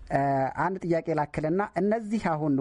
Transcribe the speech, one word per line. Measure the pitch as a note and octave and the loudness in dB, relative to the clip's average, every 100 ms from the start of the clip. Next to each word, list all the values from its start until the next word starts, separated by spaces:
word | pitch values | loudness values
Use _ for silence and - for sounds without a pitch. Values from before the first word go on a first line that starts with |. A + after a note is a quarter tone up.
| - | -4
እ፣ | C#3+ C#3 C3+ C3 - | 0 2 2 0 0
አንድ | E3 F#3 | -2 -2
ጥያቄ | E3+ E3 E3 | 0 0 0
ላክልና | D3+ D3 - D#3 F3+ G#3 E3+ | -2 -2 -2 0 0 0 0
እነዚህ | G3+ A3+ G#3 G#3+ F#3+ | 0 0 0 -2 0
አሁን | D#3 D#3 C3+ | 0 2 2